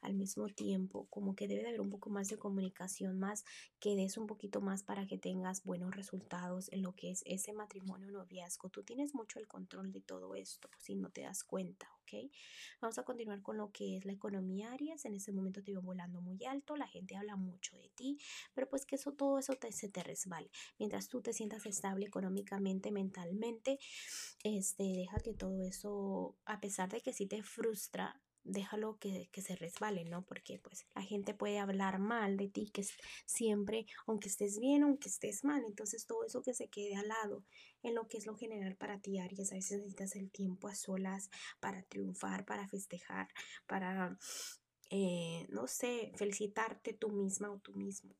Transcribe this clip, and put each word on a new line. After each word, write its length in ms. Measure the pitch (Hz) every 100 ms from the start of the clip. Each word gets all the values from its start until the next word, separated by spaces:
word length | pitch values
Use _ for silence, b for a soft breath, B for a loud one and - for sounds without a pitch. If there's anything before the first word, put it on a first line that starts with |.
Al 140 | -
mismo 340 | 196 196 - 208
tiempo, 580 | 202 208 190 185 202 202
como 240 | - 196
que 120 | 196 202
debe 140 | 202
de 80 | 226
haber 140 | 226
un 80 | 202
poco 180 | 202 208
más 200 | 202 196
de 100 | 214
comunicación, 800 | 208 196 185 - 185 - 190 185
más 260 | 190 208 - B B _
que 160 | 208
des 220 | 202 190 190
un 100 | 214
poquito 360 | 214 202 202
más 200 | 196 190
para 240 | - 202 196
que 120 | 190
tengas 440 | 185 185 185 185
buenos 320 | 190 180 180
resultados 800 | 190 196 190 180 175 180 185 190
en 80 | 196
lo 140 | 190
que 160 | 185 175
es 120 | 185 -
ese 260 | 190 202
matrimonio 560 | 214 214 196 190 190 196
o 40 |
noviazgo. 580 | 202 180 185 175 - 185
Tú 120 | 208
tienes 320 | 196 240 285
mucho 240 | 277 214 -
el 80 | 214
control 460 | 190 185 180 190
de 80 | 196
todo 340 | 196 185 185 190
esto, 340 | 196 - - -
si 160 | -
no 160 | 196 190
te 100 | -
das 240 | 135 190
cuenta, 420 | - 190 185 185 - -
¿ok? 300 | - 208 262 B B B B B
Vamos 160 | 226 226
a 60 |
continuar 380 | 247 247 220 202
con 160 | 202 214
lo 140 | 208
que 260 | - 202 185
es 80 | 190
la 60 |
economía, 600 | 196 214 196 185 190 220
Aries. 320 | 254 294 320
En 100 | 226
ese 180 | 202 196
momento 300 | 196 190 196
te 100 | 196
veo 100 | 196
volando 400 | 185 185 175 180
muy 200 | 180 190 240
alto, 300 | 277 - 302
la 120 | 269
gente 260 | 180 185
habla 220 | 190 208 202
mucho 400 | 185 180 - -
de 140 | -
ti, 280 | - 254 285 B B B
pero 160 | - 269
pues 160 | 269 -
que 100 | 277
eso, 160 | 277
todo 260 | 277 277 277
eso 140 | 269
te, 180 | 262 233
se 180 | - 208
te 120 | 185
resbale. 480 | 170 170 185 165 160 B B _
Mientras 300 | 214 196 190
tú 120 | 247
te 140 | 233
sientas 320 | 226 220 214 214
estable 400 | 196 196 196 202
económicamente, 840 | 190 190 190 202 196 196 190 202
mentalmente, 880 | 208 190 190 175 196 233 226 262 277 B B B B B B
este, 400 | 214 214 196 -
deja 340 | 196 185 185 208
que 160 | - 208
todo 220 | 190 190
eso, 720 | 185 185 208 202 196 190 180 -
a 160 | - 208
pesar 280 | 202 196 185
de 120 | 220
que 120 | -
sí 140 | 247 196
te 160 | 214
frustra, 800 | 202 - 226 208 - - - - _ _
déjalo 520 | - 196 190 214 214 214
que, 300 | 202 185 175
que 100 | -
se 140 | 185 180
resbale, 480 | 165 - 214 196
¿no? 200 | 165 170
Porque, 360 | 190 - - -
pues, 260 | - - -
la 80 | -
gente 320 | 196 208 202
puede 240 | 202 208 208
hablar 400 | 196 196 190 190
mal 380 | 202 233 202 196
de 100 | 202
ti, 240 | 202 214
que 120 | -
es 100 | 196 - B B -
siempre, 600 | - 226 208 202 220 220 B -
aunque 220 | 214 208
estés 320 | - 202 202
bien, 240 | 254 285
aunque 240 | 294 277 -
estés 340 | - 208 202
mal, 220 | 285 294
entonces 420 | 226 208 214 226 -
todo 180 | 226
eso 180 | 226 247
que 120 | -
se 140 | 247 226
quede 260 | - 202
al 140 | 196 208
lado 360 | 220 214 202 196 B B B
en 140 | 240 233
lo 100 | 220
que 120 | 226
es 80 | 208
lo 100 | 214
general 400 | 226 220 190 190
para 240 | 208 202
ti, 180 | 196 196
Aries. 320 | 180 190 190
A 60 | 190
veces 220 | 190 202
necesitas 360 | 202 190 196
el 160 | 202 196
tiempo 380 | - 190 185 208
a 80 | 196
solas 520 | - 190 190 196 196 B B B
para 240 | 196 190
triunfar, 640 | 190 196 196 185 190 190
para 240 | 190 208 196
festejar, 600 | 196 196 180 - 185 185 - B B _
para, 500 | 202 185 190 180 190 B B B B _ _ -
eh, 540 | 196 190 175 165 165 -
no 180 | 202 247
sé, 460 | - 247 240 214
felicitarte 800 | - 208 196 208 208 226 233 -
tú 160 | 208 220
misma 420 | 208 196 196 208
o 80 | 202
tú 160 | 202
mismo. 400 | 196 196 196 - -